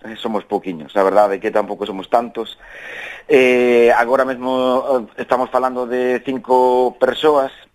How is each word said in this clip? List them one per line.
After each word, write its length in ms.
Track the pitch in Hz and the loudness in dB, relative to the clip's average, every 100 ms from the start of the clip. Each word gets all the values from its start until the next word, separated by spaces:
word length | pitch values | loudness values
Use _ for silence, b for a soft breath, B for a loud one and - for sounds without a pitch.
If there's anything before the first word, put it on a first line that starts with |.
| 110 | -16
eh, 100 | 110 | -10
somos 300 | 117 104 - | -6 -6 -4
pouquiños, 460 | 101 95 80 76 101 | -6 -6 -10 -6 0
a 80 | |
verdade 320 | 98 98 104 98 | 2 4 2 0
é 60 | |
que 100 | 107 | -2
tampouco 320 | 107 104 98 | -4 -4 -8
somos 240 | 104 95 92 | -8 -8 -2
tantos. 480 | 120 120 117 110 - B B B B B B - | -2 -2 -8 -12 -14 B B B B B B 0
Eh, 640 | 143 127 123 123 120 120 | 4 4 4 4 4 4
agora 320 | 110 120 131 | 4 2 0
mesmo, 800 | 131 123 127 131 127 127 123 131 107 | 0 -4 -4 -2 0 0 0 -2 -4
eh, 140 | - 117 | -12 -2
estamos 240 | 127 127 | -2 0
falando 340 | 131 127 123 | -2 -2 -4
de 380 | 120 127 127 123 | -4 -2 -2 -2
cinco 720 | 139 131 - 127 127 127 123 - | -4 -8 0 2 4 4 0 0
persoas 560 | 127 120 156 147 135 - - | 0 2 2 2 0 -8 -20